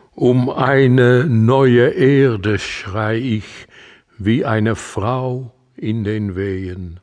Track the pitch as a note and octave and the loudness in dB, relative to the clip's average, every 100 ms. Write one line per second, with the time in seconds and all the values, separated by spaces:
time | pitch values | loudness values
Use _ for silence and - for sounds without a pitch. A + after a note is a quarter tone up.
0 | _ - B2 B2+ B2+ - B2+ C#3 C3+ B2+ | _ -2 2 2 0 -2 2 4 4 4
1 | B2 B2 D#3 A2+ A2 C3+ C3+ A#2+ C3 - | 4 4 2 2 2 4 4 4 4 2
2 | C3+ C#3 C3+ A2 G2+ G2+ - - G#2 G#2 | 2 4 2 0 -2 -4 -6 -12 -10 -6
3 | G#2+ A2+ C3 G#2+ - - - - - - | -4 -4 -4 -4 -6 -18 -20 -20 -20 -20
4 | _ - G2 B2+ - A2 G#2+ G#2 - - | _ -6 -2 0 0 0 0 -2 -6 -6
5 | G#2 B2+ B2+ B2+ B2 - _ - A2 A2+ | -4 -4 -6 -8 -10 -18 _ -10 -6 -4
6 | G#2 A2 G#2 F#2 G2 F#2+ F#2 F#2 F2 F2 | -4 -4 -4 -6 -6 -6 -8 -12 -14 -16